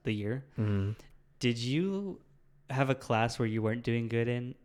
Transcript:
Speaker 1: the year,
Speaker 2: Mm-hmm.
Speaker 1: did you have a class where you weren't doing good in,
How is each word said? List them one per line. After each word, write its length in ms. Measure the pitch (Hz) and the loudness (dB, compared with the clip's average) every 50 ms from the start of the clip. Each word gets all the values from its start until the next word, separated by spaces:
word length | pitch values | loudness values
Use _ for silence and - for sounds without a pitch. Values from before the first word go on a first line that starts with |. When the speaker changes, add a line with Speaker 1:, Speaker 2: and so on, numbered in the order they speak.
| - | -4
Speaker 1:
the 100 | 110 107 | -4 -2
year, 320 | 104 101 104 123 139 135 - - - | -2 -2 -2 -4 -4 -8 -8 -4 -2
Speaker 2:
Mm-hmm. 320 | 107 104 101 98 95 101 110 - - - - - _ _ _ - | 0 2 2 2 0 -2 -4 -6 -12 -20 -20 -20 _ _ _ 0
Speaker 1:
did 180 | - 120 117 | 0 0 2
you 600 | 117 120 127 139 160 185 196 190 196 202 190 - - - - - - - - - - - - | 0 0 0 0 0 0 0 -2 -2 -4 -6 -8 -10 -14 -20 -20 -20 -20 -20 -20 -20 -10 -4
have 200 | 127 135 139 131 | 0 0 2 2
a 60 | 131 | 2
class 440 | - - - 117 107 117 120 - - | 0 0 0 2 2 2 2 2 0
where 80 | 120 | 0
you 140 | 110 110 113 | 0 0 2
weren't 220 | 107 107 113 120 120 | 2 2 0 0 0
doing 240 | 120 117 117 117 | 0 0 0 0
good 200 | 110 117 117 117 120 | 0 0 0 2 0
in, 260 | 120 123 123 127 131 - | 0 -2 -4 -6 -10 -14